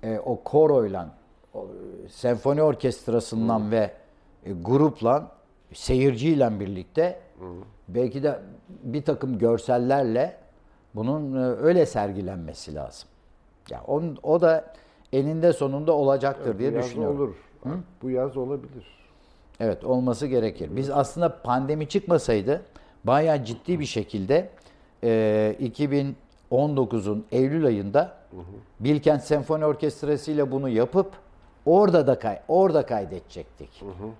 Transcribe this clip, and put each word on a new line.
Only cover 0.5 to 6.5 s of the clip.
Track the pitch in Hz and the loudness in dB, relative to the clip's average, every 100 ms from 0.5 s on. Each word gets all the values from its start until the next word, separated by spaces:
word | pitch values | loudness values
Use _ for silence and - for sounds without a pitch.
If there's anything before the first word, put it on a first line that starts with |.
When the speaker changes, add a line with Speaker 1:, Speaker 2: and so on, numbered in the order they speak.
| 143 156 139 107 95 82 - _ _ _ | 4 6 6 2 -2 -10 -14 _ _ _
Speaker 1:
o, | - 98 98 98 92 - | -16 -14 -16 -18 -18 -20
senfoni | - 123 120 131 143 | -6 -2 0 0 2
orkestrasından | 156 139 131 120 - 117 110 113 113 113 | 2 2 -2 -4 -2 -2 -2 -2 0 0
Speaker 2:
Hı. | 107 | 0
Speaker 1:
ve, | 113 104 - _ _ _ _ - | 0 0 -4 _ _ _ _ -12
e, | 92 | -10
grupla, | 85 135 151 - 113 139 - - _ _ _ | 0 4 4 2 2 2 -2 -20 _ _ _
seyirciyle | - - 131 139 120 143 151 123 | -16 -2 2 2 2 0 2 2